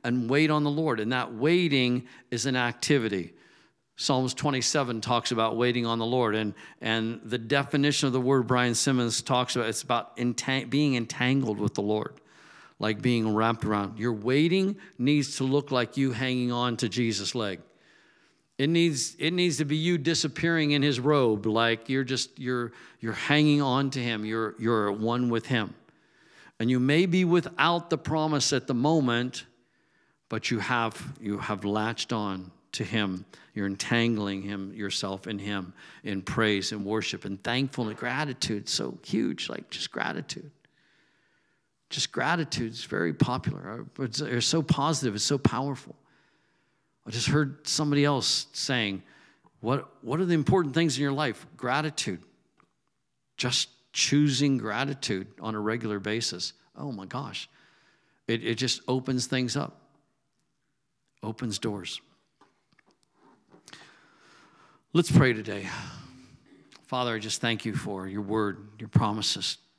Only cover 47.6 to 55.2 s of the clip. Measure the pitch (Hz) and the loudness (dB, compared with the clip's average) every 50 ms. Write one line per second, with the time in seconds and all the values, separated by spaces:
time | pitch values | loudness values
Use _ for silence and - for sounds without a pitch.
47.6 | _ - - - 156 147 143 143 143 143 143 127 - - - - - - - - | _ -4 -2 0 2 2 4 4 4 4 4 2 0 0 0 -2 -4 -6 -8 -8
48.6 | - - 131 120 110 101 98 92 - - - - - _ _ _ _ _ _ _ | -2 0 0 0 0 0 -2 -6 -10 -16 -20 -20 -20 _ _ _ _ _ _ _
49.6 | - 113 135 131 - - _ _ - 117 139 160 190 175 170 156 139 - 196 190 | -2 -2 -2 -2 -2 -8 _ _ -6 -4 -2 0 2 2 2 2 4 4 4 4
50.6 | 170 143 127 165 170 156 123 127 147 143 139 139 156 127 104 - - - - - | 4 2 2 2 2 2 2 0 0 0 0 0 -2 -2 -2 -6 -12 -20 -14 -6
51.6 | - 123 127 143 156 156 143 - - 107 92 85 - _ _ _ _ _ _ _ | -4 -2 0 0 -2 -2 -4 -4 -4 -4 -6 -6 -10 _ _ _ _ _ _ _
52.6 | _ _ _ _ _ _ _ _ _ _ _ _ _ _ _ - - 123 127 - | _ _ _ _ _ _ _ _ _ _ _ _ _ _ _ -4 -4 -2 0 0
53.6 | - - _ _ _ _ - - - - 139 147 147 147 135 123 143 143 135 123 | -2 -4 _ _ _ _ -2 -2 0 4 4 4 4 4 4 2 2 2 2 0
54.6 | 110 110 104 117 139 143 139 135 - - 104 92 | -2 -4 -4 -2 -2 -4 -4 -6 -4 -4 -4 -4